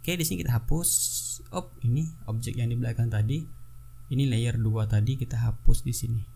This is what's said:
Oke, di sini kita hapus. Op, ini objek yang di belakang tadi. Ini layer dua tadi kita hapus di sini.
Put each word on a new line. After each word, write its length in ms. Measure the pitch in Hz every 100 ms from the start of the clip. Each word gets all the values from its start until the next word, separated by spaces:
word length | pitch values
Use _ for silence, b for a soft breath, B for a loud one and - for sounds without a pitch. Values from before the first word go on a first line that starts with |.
Oke, 160 | - 175
di 80 |
sini 240 | 160 - -
kita 80 | 120
hapus. 320 | - 151 175 - - - - - -
Op, 240 | - - -
ini 240 | 117 127 160 160
objek 320 | - 110 120 -
yang 160 | 117
di 80 | 120
belakang 320 | 120 117 117
tadi. 480 | 107 107 147 156 - - - - - -
Ini 160 | 127 139
layer 320 | 110 113 117
dua 240 | 110 110
tadi 320 | 107 107 107 131
kita 240 | 120 113
hapus 480 | 117 107 - - -
di 60 | 120
sini. 240 | 117 117 101